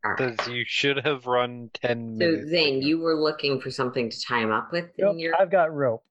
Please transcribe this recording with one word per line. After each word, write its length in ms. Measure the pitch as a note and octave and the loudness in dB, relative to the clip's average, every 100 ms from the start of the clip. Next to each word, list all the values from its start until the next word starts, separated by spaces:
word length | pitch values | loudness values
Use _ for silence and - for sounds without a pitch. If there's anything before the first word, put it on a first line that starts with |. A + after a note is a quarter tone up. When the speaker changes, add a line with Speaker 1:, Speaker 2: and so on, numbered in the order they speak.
Speaker 1:
All 80 | A2 | -4
right. 280 | G2+ B2+ A2+ | 0 -2 -2
Speaker 2:
Says 80 | - | -4
you 160 | A#2+ A#2 | -4 -4
should 380 | - C#3+ C#3 | 0 2 2
have 220 | C3+ C#3 B2 | 0 -2 2
run 440 | B2 B2 B2 A#2+ | 2 2 -4 -12
ten 420 | - B2 A#2 A#2 A2 | -6 -2 -2 -2 0
Speaker 1:
So, 80 | E3+ | 2
Speaker 2:
minutes 240 | E3 D3 | 2 0
Speaker 1:
Zane, 280 | E3+ D3+ C3+ | 2 2 2
Speaker 2:
ago. 80 | C#3 | 2
Speaker 1:
you 120 | D#3+ | 0
were 200 | E3 D#3+ | 2 2
looking 400 | D#3 D3+ C#3+ C3+ | 0 0 -2 -2
for 100 | C3+ | -4
something 400 | B2+ B2+ B2+ A#2 | -4 -2 0 -4
to 100 | - | -4
tie 180 | - A#2+ | -4 -2
him 100 | A2 | 2
up 220 | A2 - | 0 -2
with 140 | E3+ F3 - | -6 -6 0
in 60 | |
Speaker 3:
Nope, 120 | F#3+ E3+ | 0 0
Speaker 1:
your 160 | E3 E3 | -2 2
Speaker 3:
I've 100 | F#3+ | 4
got 240 | F#3+ D#3+ | 4 2
rope. 300 | D3+ C3+ A2+ _ | 2 0 0 _